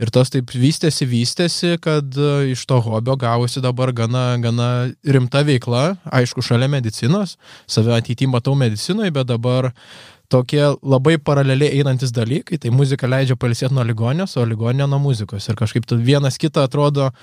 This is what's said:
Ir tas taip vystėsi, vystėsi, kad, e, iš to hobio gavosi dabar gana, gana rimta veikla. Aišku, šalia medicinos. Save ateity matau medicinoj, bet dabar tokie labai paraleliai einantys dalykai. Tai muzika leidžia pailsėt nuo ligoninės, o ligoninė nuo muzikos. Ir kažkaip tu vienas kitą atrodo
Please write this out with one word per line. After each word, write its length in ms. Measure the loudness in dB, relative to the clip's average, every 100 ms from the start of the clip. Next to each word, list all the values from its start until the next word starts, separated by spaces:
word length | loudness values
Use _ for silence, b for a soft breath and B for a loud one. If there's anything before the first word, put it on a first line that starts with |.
Ir 100 | 0
tas 180 | 2 2
taip 200 | 0 -4
vystėsi, 540 | 2 2 2 0 0 0
vystėsi, 680 | 0 0 0 -2 0 -2 -2
kad, 340 | 0 -2 -2
e, 380 | -2 0 0 0
iš 100 | -4 0
to 120 | 2
hobio 360 | 2 -2 -2 -2
gavosi 460 | 0 0 0 -2
dabar 260 | -2 0 -2
gana, 440 | -2 -2 0 0 0
gana 520 | -2 0 0 -2 -4 -4
rimta 400 | 2 2 2 2
veikla. 540 | 2 2 0 0 0 -4
Aišku, 380 | -4 -2 0 -4
šalia 240 | -2 0 0
medicinos. 680 | 0 -4 -2 0 0 -2 -8 B B B
Save 280 | 0 2 0
ateity 300 | -2 -2 0
matau 260 | 0 0
medicinoj, 560 | 0 0 -2 -4 -2 -2
bet 160 | -2 -2
dabar 460 | -2 0 0 -2 B B B B B _
tokie 360 | 0 2 2 2 0
labai 340 | 2 2 4 2
paraleliai 600 | 2 2 2 2 2 2
einantys 300 | 0 0 -2
dalykai. 460 | -2 -2 -2 -4 -4
Tai 160 | 0
muzika 320 | 2 2 0 0
leidžia 280 | 0 0 0
pailsėt 320 | 0 -2 0
nuo 120 | 0
ligoninės, 520 | 0 0 -2 -2 -2 -2
o 80 |
ligoninė 440 | -2 0 -2 0 0
nuo 80 | 0
muzikos. 500 | 0 -2 -4 -8 -6
Ir 60 | -2
kažkaip 300 | -2 -2 -2
tu 100 | 0
vienas 400 | 2 2 2 -2
kitą 300 | -2 0 0
atrodo 460 | 2 2 2 -2 b